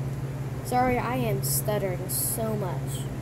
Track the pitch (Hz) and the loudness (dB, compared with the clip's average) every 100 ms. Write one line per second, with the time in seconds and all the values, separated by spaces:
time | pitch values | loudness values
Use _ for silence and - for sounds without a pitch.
0 | - - - - - - - 247 254 247 | -4 -4 -4 -4 -6 -6 0 4 4 4
1 | 220 254 226 196 - - 214 208 190 175 | 2 0 2 2 2 0 2 2 0 -2
2 | - - - 233 220 214 185 - - - | -2 0 0 0 0 0 0 -2 -2 -2
3 | - - | -4 -4